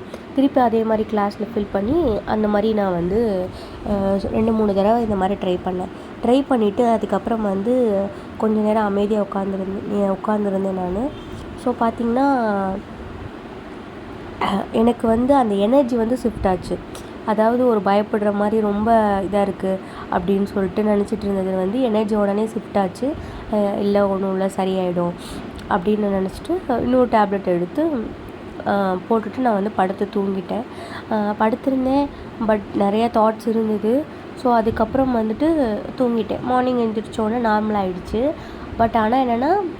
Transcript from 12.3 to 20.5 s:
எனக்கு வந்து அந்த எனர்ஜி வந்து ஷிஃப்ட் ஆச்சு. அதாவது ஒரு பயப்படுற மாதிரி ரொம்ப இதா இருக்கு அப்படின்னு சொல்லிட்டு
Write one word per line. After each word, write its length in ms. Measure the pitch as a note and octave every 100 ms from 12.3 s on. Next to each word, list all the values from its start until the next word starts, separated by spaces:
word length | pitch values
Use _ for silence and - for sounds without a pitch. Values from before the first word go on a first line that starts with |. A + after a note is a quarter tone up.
| C4+ A3 G3+ F#3+ G3 - - - - - - - - - - - - - - - - - G3 -
எனக்கு 360 | A#3 A#3 A#3+ A3+
வந்து 280 | A3+ B3 C#4+
அந்த 200 | A#3 G3+
எனர்ஜி 400 | G3+ C4+ B3 A#3+
வந்து 220 | A3+ B3+
ஷிஃப்ட் 240 | A#3 - G3
ஆச்சு. 300 | F3+ - E3+ - - - - -
அதாவது 420 | G#3+ A3 A#3+ B3
ஒரு 140 | A3 G3
பயப்படுற 480 | G3+ G#3+ G#3+ G#3
மாதிரி 280 | G3+ G#3 A3
ரொம்ப 580 | G#3+ G3+ G#3+ A3+ G#3+ G3
இதா 200 | G3 G3+
இருக்கு 380 | G3 F#3+ F#3+ F#3+ - - -
அப்படின்னு 320 | F3+ F3 G3
சொல்லிட்டு 400 | G3+